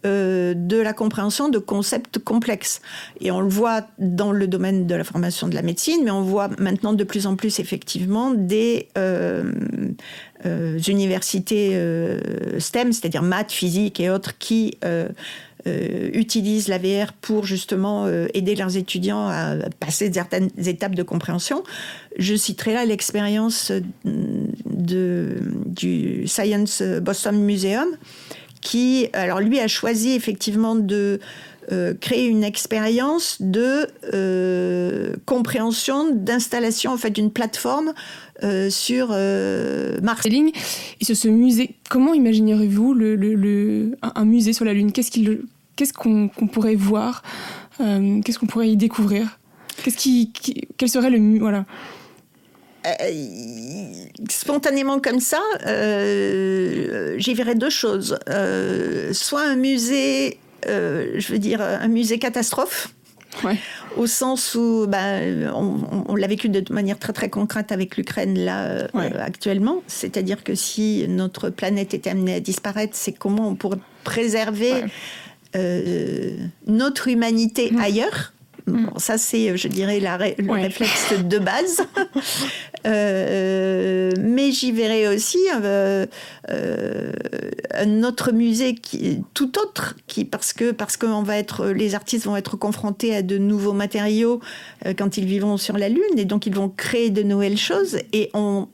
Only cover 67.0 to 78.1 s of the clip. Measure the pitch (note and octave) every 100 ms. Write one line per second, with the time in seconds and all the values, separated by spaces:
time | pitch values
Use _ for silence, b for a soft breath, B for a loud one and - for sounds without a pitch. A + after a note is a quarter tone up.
67 | - G#3+ G3+ G3+ G#3+ A3 G#3 F#3+ F#3 -
68 | F#3+ - F#3+ F#3 F3+ F#3+ - - - A3
69 | E3+ - - F#3 G#3 G3 A3 F4 - -
70 | G3 G3 F#3+ G3+ - F#3+ - - G#3+ G#3
71 | E3+ F#3 F#3 - F#3+ F#3 F#3+ G3+ G3 F#3+
72 | F#3+ F#3+ F#3 F3+ F#3+ F#3+ G#3 G3+ G#3+ -
73 | - - G3 G#3 A3 F#3+ G3 F#3+ - -
74 | - A3+ A#3 A3 A3 G#3 A#3+ B3+ A3 B
75 | B B B B _ F#3+ F3+ F3+ F3+ F3
76 | - - - - F3 - - A3 C4+ C#4
77 | B3+ A#3 A#3 A3+ A3+ A3 A#3 A#3 G#3 G#3
78 | D#4